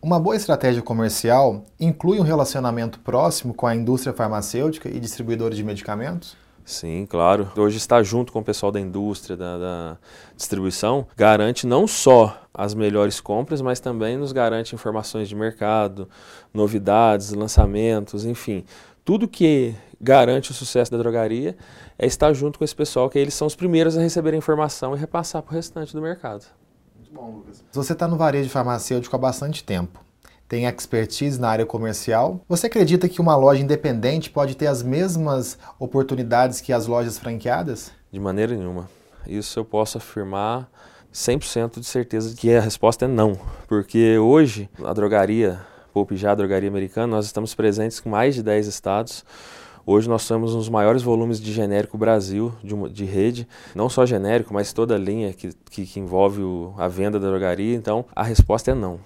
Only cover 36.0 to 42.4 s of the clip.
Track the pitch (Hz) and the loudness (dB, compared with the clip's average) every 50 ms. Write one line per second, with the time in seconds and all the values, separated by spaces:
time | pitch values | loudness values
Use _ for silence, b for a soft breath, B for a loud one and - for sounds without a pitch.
36 | 135 135 135 123 123 120 120 120 127 127 123 - - - 127 117 107 113 120 120 | 0 0 -2 -4 -2 0 4 4 4 2 0 -6 -4 -2 -2 -2 0 0 -2 -2
37 | 120 117 107 - - 120 117 110 101 123 123 156 175 156 120 104 - - - _ | -2 -2 -6 -8 -10 -8 -10 -6 -4 -2 -2 -2 -2 -4 -6 -10 -12 -18 -20 _
38 | _ _ - 98 98 98 92 101 110 113 123 107 92 90 90 90 87 95 b b | _ _ -12 -6 -4 -4 -2 0 0 -2 -2 -4 -6 -8 -8 -10 -10 -12 b b
39 | b b b b b - - 104 104 - - 117 110 - - 107 110 107 - 113 | b b b b b -10 -8 -8 -8 -6 -8 -8 -8 -4 -2 -2 -2 -2 -4 -12
40 | - - - 110 101 95 95 98 101 107 117 127 127 - b b b b b b | -12 -10 -10 -10 -8 -6 -6 -4 -4 -4 -4 -6 -8 -12 b b b b b b
41 | b b _ - - - 120 147 - - - 117 117 117 - - 120 - - 127 | b b _ -6 -2 -2 -2 -2 -2 -4 -4 -4 -4 -4 -6 -10 -14 -6 -4 -4
42 | 120 120 - 110 110 113 117 120 | -4 -2 -4 -4 -4 -4 -8 0